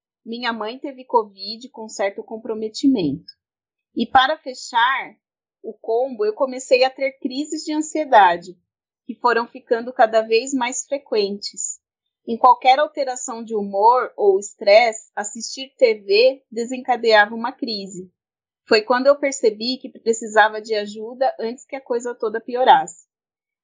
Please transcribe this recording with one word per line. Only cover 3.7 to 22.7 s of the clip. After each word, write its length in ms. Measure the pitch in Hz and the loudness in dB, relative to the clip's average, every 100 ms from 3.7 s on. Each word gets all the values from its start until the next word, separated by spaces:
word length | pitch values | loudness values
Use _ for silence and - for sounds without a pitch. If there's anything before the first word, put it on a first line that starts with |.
| _ _ | _ _
E 140 | - 233 | -6 0
para 300 | 262 262 311 | 2 2 -2
fechar 760 | 277 254 - 240 247 262 185 214 _ _ _ _ | -8 -14 -6 0 0 0 -8 -18 _ _ _ _
o 120 | 226 | -18
combo, 520 | 208 - 226 269 226 208 | -14 -4 -2 -2 -2 -4
eu 80 | |
comecei 500 | 214 269 254 - 254 262 | -2 -4 -4 2 4 4
a 40 | |
ter 220 | 262 269 - | 0 -6 -4
crises 440 | - 269 302 311 | -6 -6 -6 -8
de 100 | 311 | -4
ansiedade, 840 | 302 302 311 294 240 185 175 170 - _ _ _ _ - | -4 -4 -4 4 6 6 4 -6 -20 _ _ _ _ -16
que 80 | 220 | -4
foram 300 | 240 233 233 | 0 0 -2
ficando 460 | 254 - 233 240 | -10 -4 -4 -4
cada 280 | 254 226 220 | 0 2 2
vez 320 | 220 226 269 | 2 0 0
mais 320 | 269 240 262 - | -4 -4 -6 -6
frequentes. 960 | 285 - 214 196 202 - 196 - - _ _ _ _ - | -8 -4 -2 -2 -6 -12 -10 -10 -10 _ _ _ _ -10
Em 120 | 226 | 2
qualquer 420 | 262 254 262 269 | 4 4 4 4
alteração 640 | 311 311 262 254 - 226 | 2 -2 -6 -6 -10 -10
de 100 | 226 | -6
humor 600 | 220 202 196 220 247 214 - | -6 -4 2 4 4 0 0
ou 240 | 202 190 | 2 2
estresse, 720 | 208 - 208 214 240 220 - | -2 -4 4 6 6 0 -10
assistir 600 | - 208 233 - - 269 _ | -10 -10 -10 -12 -12 -14 _
T 180 | 240 214 | 2 2
V 460 | 196 202 254 269 _ | 0 4 4 2 _
desencadeava 840 | 220 233 254 254 233 233 214 208 226 | -8 -6 -6 -4 -2 4 4 4 0
uma 160 | 233 | -8
crise. 580 | - 233 208 196 180 185 _ _ _ _ _ _ | -8 -8 -8 -10 -14 -16 _ _ _ _ _ _
Foi 160 | 214 | 0
quando 260 | 214 247 269 | 2 2 4
eu 100 | 285 | 2
percebi 580 | 277 269 233 208 233 254 | 0 0 -2 0 -6 -8
que 120 | 214 | -10
precisava 720 | - 220 226 226 214 214 214 | -8 -4 -4 0 4 4 2
de 120 | 220 | -6
ajuda 600 | 214 208 214 220 254 269 - | -6 -6 -10 -14 -2 -2 -2
antes 280 | 226 254 - | -8 -8 -12
que 100 | 269 | -14
a 60 | |
coisa 340 | - 240 247 240 | -6 -6 -6 -6
toda 240 | 226 220 | -6 -6
piorasse. 680 | 233 247 254 | -6 0 4